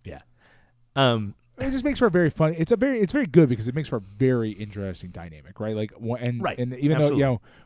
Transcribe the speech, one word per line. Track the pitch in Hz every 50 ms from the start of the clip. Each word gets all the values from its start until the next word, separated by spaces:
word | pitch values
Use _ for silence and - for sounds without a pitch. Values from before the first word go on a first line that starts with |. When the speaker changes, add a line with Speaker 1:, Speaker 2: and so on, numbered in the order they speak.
| -
Speaker 1:
yeah. | - - - - _ _ _ _ _ _ _ _ _ _ _ _ _ -
Um, | 143 135 127 117 113 107 101 - _ _ _ _ -
Speaker 2:
It | 254 269
just | 262 269 247
makes | 294 277 -
for | 254 220
a |
very | 160 180 175 151
funny, | - - 160 156 170 165
it's | 160 -
a | 233
very, | 214 220 285 269 226
it's | 208 165 -
very | 294 269 170
good | 120 170 160 127
because | 123 107 110 120
it | 123
makes | 156 151 -
for | - 117
a |
very | 98 95 101 104 131 131 127 120 113 110
interesting | 104 90 107 101 101 107 98 95 92 - - 90
dynamic, | 87 92 85 85 78 76 69 65 - -
right? | 107 110 110
Like, | 107 107 107 - -
wha-, | 113 113 120 120
and, | 123 123 120 120
Speaker 1:
Right. | 113 - - -
Speaker 2:
and | 123 123 127
even | 123 143 143 156 147
Speaker 1:
Absolutely. | 151 143 143 -
Speaker 2:
though, | 139 135
you | 127
know, | 107 _ - - - -